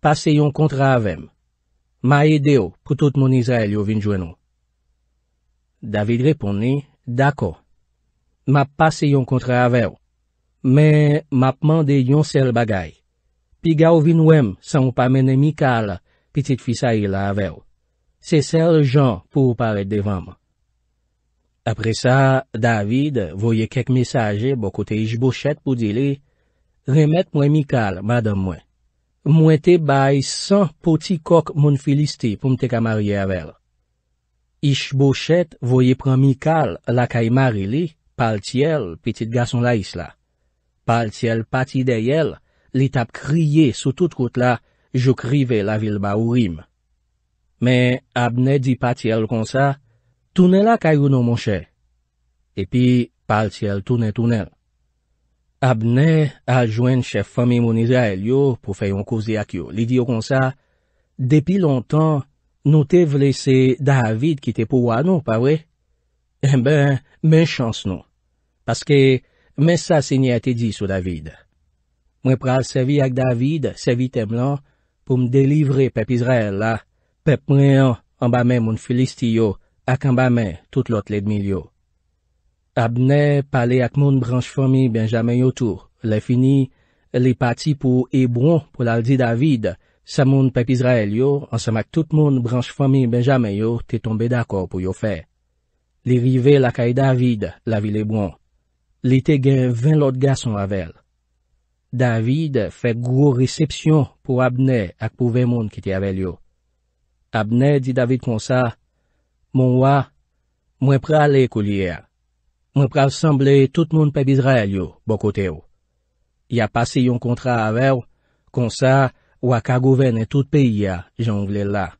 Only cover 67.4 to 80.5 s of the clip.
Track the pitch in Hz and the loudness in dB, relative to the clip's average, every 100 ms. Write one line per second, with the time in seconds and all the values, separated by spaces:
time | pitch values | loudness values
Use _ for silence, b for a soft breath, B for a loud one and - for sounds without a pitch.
67.4 | 160 - 117 107 - 92 - _ _ _ | 2 0 -4 -4 -6 -8 -12 _ _ _
68.4 | _ _ - 117 - 143 135 127 _ _ | _ _ -8 -6 2 4 4 2 _ _
69.4 | _ - 151 170 - 165 135 135 131 120 | _ -2 0 0 0 0 0 -2 0 0
70.4 | 127 117 117 98 101 95 92 85 78 - | -2 -2 -4 -4 -4 -4 -4 -8 -12 -20
71.4 | _ _ _ _ _ _ _ _ 131 131 | _ _ _ _ _ _ _ _ -2 -2
72.4 | 131 127 123 135 127 143 131 127 127 120 | 0 -2 -2 -4 0 0 0 0 -2 0
73.4 | 131 160 120 90 - 120 127 127 107 117 | -2 -2 -6 -4 -4 -2 -2 -4 -4 -4
74.4 | 131 139 _ _ _ _ - 127 123 135 | -4 -4 _ _ _ _ -4 -2 2 2
75.4 | 135 151 139 135 131 117 107 123 120 127 | 2 2 0 0 0 -2 -2 -2 0 0
76.4 | 107 98 110 113 _ _ _ _ - 135 | 0 -2 -4 -4 _ _ _ _ -2 -2
77.4 | - 139 139 135 135 117 _ _ 123 123 | 2 4 4 4 4 0 _ _ 0 2
78.4 | 120 123 110 110 - 123 131 - 120 113 | 2 0 0 -4 -4 -2 -2 -2 -2 0
79.4 | 110 95 _ _ - 127 139 123 127 120 | 0 -2 _ _ -4 -2 0 2 2 0
80.4 | 107 | -2